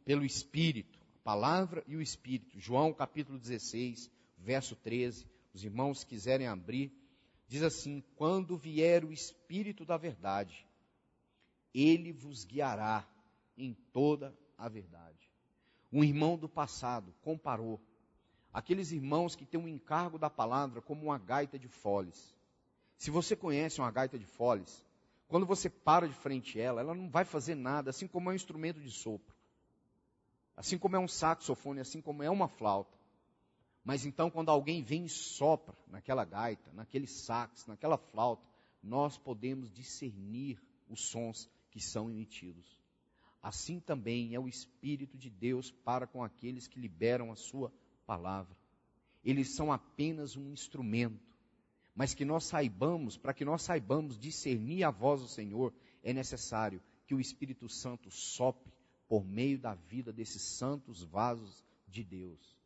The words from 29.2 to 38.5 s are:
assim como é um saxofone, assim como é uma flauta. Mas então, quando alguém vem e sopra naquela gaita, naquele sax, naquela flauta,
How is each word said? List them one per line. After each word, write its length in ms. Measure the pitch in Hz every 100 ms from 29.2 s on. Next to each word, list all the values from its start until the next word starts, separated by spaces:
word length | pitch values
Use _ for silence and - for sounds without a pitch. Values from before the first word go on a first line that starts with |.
| - _ _ _ _ _ _ _ _ _ _ _ _ -
assim 220 | - 185
como 160 | 190
é 40 | 185
um 100 | 180
saxofone, 720 | - 160 165 - 131 143 139
assim 200 | 127 156
como 220 | 151 147
é 80 | 147
uma 160 | 196 170
flauta. 500 | - 107 98 98 _ _ _ _ _ _ _ _ _
Mas 220 | - 139 143
então, 240 | 135 165
quando 180 | 165 160
alguém 340 | 147 143 170
vem 220 | 113 156
e 40 | 170
sopra 640 | - - - 143 156 - - -
naquela 360 | 95 - 131
gaita, 480 | 90 98 117 107 -
naquele 340 | 87 110 135 139
sax, 600 | - - 117 117 - -
naquela 320 | 107 151 151
flauta, 480 | - 107 120 117 -